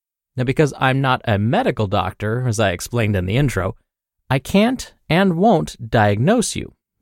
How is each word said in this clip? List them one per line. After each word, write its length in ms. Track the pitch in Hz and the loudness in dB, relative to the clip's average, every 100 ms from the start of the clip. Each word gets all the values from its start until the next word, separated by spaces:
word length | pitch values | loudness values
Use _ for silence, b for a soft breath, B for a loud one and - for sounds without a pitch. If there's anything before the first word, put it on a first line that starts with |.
| _ _ _ - | _ _ _ -4
Now, 80 | |
because 300 | 123 135 147 - | -2 0 0 0
I'm 220 | 135 131 | 0 0
not 200 | 135 127 - | 0 0 0
a 120 | 101 | 0
medical 480 | 104 175 254 131 104 | 2 0 0 -2 -2
doctor, 640 | 101 92 - 104 117 127 | -2 -2 -4 -4 -2 -2
as 120 | 107 | 0
I 120 | 101 | 0
explained 440 | 87 - 120 107 101 | -2 -4 -2 0 0
in 120 | 92 | 0
the 100 | 110 | 0
intro, 380 | 143 - 92 - _ _ _ _ - | 0 0 -4 -6 _ _ _ _ -4
I 120 | 135 | -4
can't 520 | - 196 220 262 - _ - | 0 2 2 0 -8 _ -2
and 300 | 160 196 165 | 2 2 2
won't 500 | 214 160 - - 113 | 2 2 0 -8 -2
diagnose 680 | 120 104 104 135 240 - - | 2 2 2 2 2 0 -6
you, 180 | - - _ _ | -10 -14 _ _